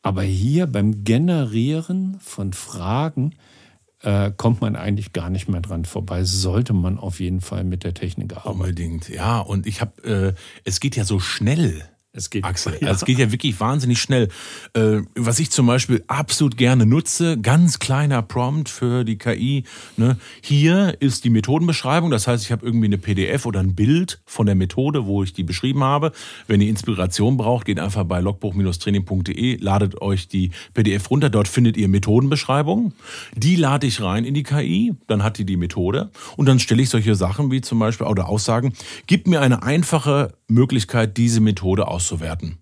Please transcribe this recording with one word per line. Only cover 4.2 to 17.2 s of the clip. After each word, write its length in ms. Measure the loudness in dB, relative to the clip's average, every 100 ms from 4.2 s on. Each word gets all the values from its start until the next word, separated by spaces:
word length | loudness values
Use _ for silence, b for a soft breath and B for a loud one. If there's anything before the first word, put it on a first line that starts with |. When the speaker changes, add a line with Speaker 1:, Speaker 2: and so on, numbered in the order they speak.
| 0 0
Speaker 1:
kommt 240 | 0 0
man 140 | -2 -2
eigentlich 380 | -2 -4 -4
gar 160 | -8 -4
nicht 180 | -4 -4
mehr 140 | -6
dran 240 | -4 -6 -6
vorbei. 380 | -8 -6 -4
Sollte 500 | -2 -2 0 0 0
man 240 | 0 0 -4
auf 220 | -6 -6
jeden 200 | -4 -4
Fall 240 | -4 -6
mit 200 | -4 -6
der 100 | -6
Technik 420 | -6 -8 -6 -10 -10
arbeiten. 240 | -10 -6
Speaker 2:
Unbedingt, 480 | -4 -4 -6 -8 -10
ja. 320 | -6 -2 -2
Und 280 | -2 -4 -4
ich 140 | -6
hab, 220 | -8 -8
äh, 300 | -4 -2 -2 -4 B B
es 160 | -6 -4
geht 160 | -4 -4
ja 100 | -2
so 140 | -2
schnell. 640 | -2 -2 0 2 0 -2 -12 _ _ -14
Speaker 1:
Es 140 | -8
geht, 140 | -6
Speaker 2:
Axel, 340 | -4 -4 -4 -4
Speaker 1:
ja. 100 | -2
Speaker 2:
also 100 | 0
es 60 | 0
geht 120 | 2
ja 140 | 2
wirklich 280 | 0 -2 -2
wahnsinnig 400 | 0 0 0 0
schnell. 280 | 0 0 0 B B B B 0
Äh, 240 | 2 2 -2 -4
was 240 | -2 0
ich 100 | 0
zum 160 | 4 4
Beispiel 380 | 4 2 0 0
absolut 520 | -4 -2 0 0 2
gerne 280 | 4 6 6
nutze, 540 | 4 2 0